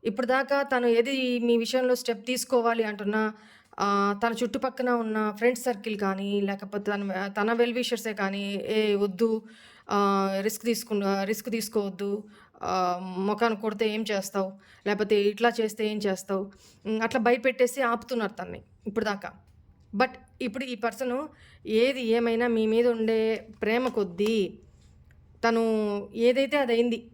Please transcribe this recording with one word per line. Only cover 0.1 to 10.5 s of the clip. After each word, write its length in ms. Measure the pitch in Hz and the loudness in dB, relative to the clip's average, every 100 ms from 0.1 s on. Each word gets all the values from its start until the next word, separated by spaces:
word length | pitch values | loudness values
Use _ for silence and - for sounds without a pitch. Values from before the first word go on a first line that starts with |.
| 202 247 262 269 277 | -2 0 2 2 0
తను 260 | 277 254 240 | 2 2 4
ఏది 520 | 233 240 269 254 247 | 4 4 2 0 2
మీ 180 | 240 233 | 4 4
విషయంలో 380 | 226 254 254 247 | 4 0 2 0
స్టెప్ 300 | 247 220 208 | 0 -4 -2
తీసుకోవాలి 580 | 254 247 254 233 233 | -4 2 2 2 2
అంటున్నా, 500 | 220 208 202 214 214 214 - - _ - | -2 -2 -2 0 0 -4 -20 -20 _ -2
ఆ, 400 | 202 202 202 202 233 | 0 2 2 2 -2
తన 60 | 226 | 0
చుట్టుపక్కన 460 | 240 262 262 254 247 | -4 -2 -4 -2 0
ఉన్న 440 | 240 220 220 214 202 | 0 0 -2 -2 2
ఫ్రెండ్స్ 260 | 233 240 | 0 2
సర్కిల్ 360 | 262 208 226 208 | -2 -4 -4 -2
కానీ, 420 | 202 190 202 202 | -2 -2 -2 0
లేకపోతే 500 | 202 196 202 208 202 | 0 -4 -6 -6 -4
తన, 380 | 202 202 185 196 202 | -4 -2 -4 -4 -2
తన 120 | 208 | 0
వెల్ 200 | 233 240 | 2 2
విషర్సే 400 | 233 233 240 226 | 0 -2 -4 -4
కానీ, 400 | 208 196 196 196 202 - | -4 -4 -4 -6 -6 -2
"ఏ 280 | 220 214 202 | 0 2 2
వద్దు, 460 | 202 185 226 220 220 - - - - | 0 0 0 0 -4 -20 -20 -20 -2
ఆ, 380 | 202 202 196 196 196 | 2 4 2 0 0
రిస్క్ 220 | 202 | -2